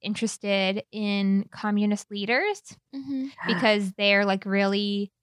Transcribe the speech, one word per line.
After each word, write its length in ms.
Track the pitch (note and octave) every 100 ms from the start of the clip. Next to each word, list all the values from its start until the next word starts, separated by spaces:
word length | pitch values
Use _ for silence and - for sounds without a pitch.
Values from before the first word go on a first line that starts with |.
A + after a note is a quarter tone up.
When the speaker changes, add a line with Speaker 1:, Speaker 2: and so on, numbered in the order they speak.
Speaker 1:
interested 840 | - G#3 A3 - G3+ G3 F#3+ G3 -
in 520 | G#3+ G#3 G3+ G3 G3 -
communist 580 | - G#3 G#3 G#3 G#3 -
leaders 500 | G3+ G3+ B3 G4+ G4+ - - _ C#4
Speaker 2:
Mm-hmm. 320 | C4+ C4+ C4+ - -
Speaker 1:
because 440 | F3+ A3 G#3 G3 G3
they're, 260 | G3+ G3+ G3+
like, 200 | F#3+ G3
really 640 | G3 G3 G3+ G3+ G3+ G3+ _